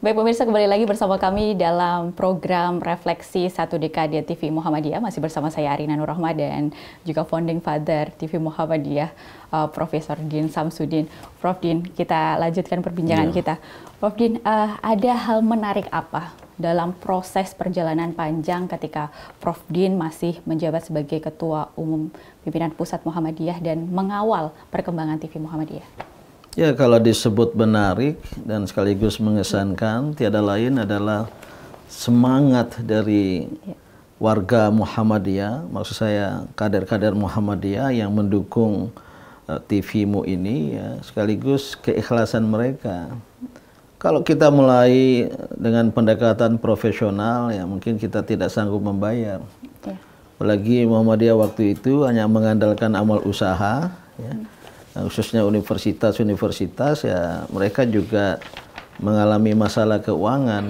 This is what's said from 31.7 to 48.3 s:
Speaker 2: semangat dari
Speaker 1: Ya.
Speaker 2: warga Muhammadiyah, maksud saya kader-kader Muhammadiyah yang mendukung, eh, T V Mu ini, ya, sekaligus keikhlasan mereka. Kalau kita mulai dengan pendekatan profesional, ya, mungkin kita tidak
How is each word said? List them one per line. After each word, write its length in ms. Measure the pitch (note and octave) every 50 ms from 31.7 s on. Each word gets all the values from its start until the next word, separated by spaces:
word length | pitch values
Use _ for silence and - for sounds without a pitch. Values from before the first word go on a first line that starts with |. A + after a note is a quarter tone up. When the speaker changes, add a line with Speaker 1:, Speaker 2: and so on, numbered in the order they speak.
| - - - -
Speaker 2:
semangat 880 | - - - - A#2+ A#2+ A#2+ B2+ C3 C3+ C#3+ C#3+ B2+ B2 A#2 A#2+ - -
dari 720 | A#2 A2 A2 G#2+ G#2 G#2 G#2+ G#2 G2+ F#2+ F#2 F2 C#2+ - - - - G3
Speaker 1:
Ya. 80 | - - - - - - - _ _ _ -
Speaker 2:
warga 480 | A2 A2 G#2+ F#2+ F#2 B2 A#2 G#2+ G#2
Muhammadiyah, 960 | G#2 A2 - - - - A2 A2 G#2+ G#2+ F#2+ F#2+ F#2+ G2 G2 G#2 A#2 C#3+ E3+ F3
maksud 320 | - G2+ G2+ - A2 -
saya 480 | A2+ G#2+ G#2 G#2 G2+ G2 G2+ F#2+ - - -
kader-kader 560 | - G#2+ G#2+ G2+ G2+ F#2+ - A#2 G#2+ F#2+ G#2+
Muhammadiyah 800 | F#2+ G#2 G#2 F#2 - A#2 G#2+ G2+ G2+ F#2+ F2+ G2 G2 G2+ C3 C3+
yang 240 | C3 A#2 G#2+ G2+ G2+
mendukung, 720 | G#2+ G#2 G2+ G2+ G2+ - - - A#2+ A2+ A2 G#2 G2 F#2+ A#2+ - - - - - - - - - - - -
eh, 80 | D#2+ - - -
T 160 | G#2+ G2+ G2
V 240 | - - A2+ G#2 G2+
Mu 160 | G2+ G2 -
ini, 560 | - F#2+ F2+ F#2 G2 A2+ D3+ D#3 - - G#2+
ya, 160 | G2 G#2 - - -
sekaligus 720 | - - - G#2 G#2 G#2+ G2+ - C3 C#3 C3+ C#3 - -
keikhlasan 720 | - - - G#2 - A2 - B2 A#2 A2+ G#2+ - A#2 A2 G#2+
mereka. 640 | A2 G#2+ A#2+ B2+ C3+ C#3 - A#2+ F#2+ F2 E2+ - - A#2+ A2 - - - A#3+ - - - - - - - - - _ -
Kalau 240 | - E3+ D#3+ D3 -
kita 240 | - E3 C#3+ D#3+ D3
mulai 800 | C#3+ C#3+ C3+ C3 B2+ B2 B2 B2 B2+ B2+ C3 C3 B2+ A#2+ A#2 - - - - - - -
dengan 320 | - A2+ A2+ A#2 A#2 A2+
pendekatan 640 | G#2 - A#2 G#2+ A2 G2+ A#2 A2+ A2+ A2+ A#2+ A2+ A#2
profesional, 960 | A2+ - - A2 G2+ - A2+ G2+ - A#2+ G#2 G2 G2 G#2 A2+ A#2+ B2 A#2+ A#2+
ya, 160 | A2 G2 F#2 F2
mungkin 320 | G2 G2 - A#2 A#2 G#2
kita 240 | G#2 G2 - A2 G2
tidak 240 | -